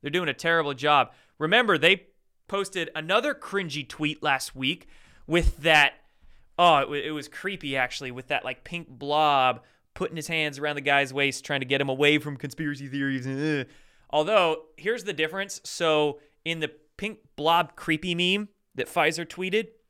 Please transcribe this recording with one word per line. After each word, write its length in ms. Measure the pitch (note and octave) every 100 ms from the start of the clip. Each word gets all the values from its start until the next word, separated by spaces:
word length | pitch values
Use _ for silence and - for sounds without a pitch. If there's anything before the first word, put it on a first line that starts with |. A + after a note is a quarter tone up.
They're 80 | C#3+
doing 180 | D#3+ E3+
a 60 |
terrible 400 | C3+ E3 E3 D3
job. 380 | C3+ D3 D3 A#2+ - _ _
Remember, 400 | D#3 G#3+ A#3 E3
they 300 | D#3+ F#3+ - _ _ _ _
posted 420 | G3+ F#3+ F#3 E3 D#3
another 360 | D#3 G3+ C#4+
cringy 560 | C#4 - G3 F3 C#3+ C3+
tweet 320 | - D3+ D#3
last 340 | D3+ C3+ - C3
week 320 | C3 F3 - - - - -
with 300 | E3 D3+ -
that, 340 | D3+ D#3 C#3+ - _ _ - - _ -
oh, 200 | F3 D3+
it 100 | C3+
wa-, 80 | D3
it 160 | C#3+
was 160 | D3+ C3+
creepy, 480 | - G3 G3 D3 C3+
actually, 340 | B2+ - C3+
with 160 | B2 C3
that, 160 | C#3
like, 200 | - B2+
pink 240 | - F3 E3
blob 760 | B2 C#3+ D3 D#3 C#3 B2+ A#2+ _ _ _
putting 220 | - F#3 D#3+
his 100 | D3+
hands 320 | E3 D3+ C#3
around 160 | D3
the 60 | D3
guy's 340 | C#3+ C#3+ C#3
waist, 300 | C3+ C#3 C3
trying 160 | - C#3
to 60 | C3
get 140 | C3+
him 80 | C#3
away 300 | C3 D3 D3+
from 180 | D3 C#3
conspiracy 520 | D3 - D#3 C#3 C#3
theories. 380 | C#3 C#3 C3+ B2+
Ugh. 400 | C3+ D3+ D3 B2+ - - _ _
Although, 540 | D3 D#3 G#3+ E3+ D#3+ - -
here's 280 | F3+ A#3
the 80 | F#3+
difference. 480 | D#3 - F#3+ G3 -
So, 560 | - - E3 D3+ D3+ C#3+ _ _
in 140 | D#3+ E3
the 140 | D3+ - _ -
pink 240 | G3+ A3 _ -
blob 400 | D3+ E3 E3+ -
creepy 380 | - D#3+ F3+
meme 340 | E3+ F3+ G3 G#3 _ _
that 140 | - -
Pfizer 360 | - D3+ D#3+
tweeted 440 | E3 - F#3 G#3 A3 _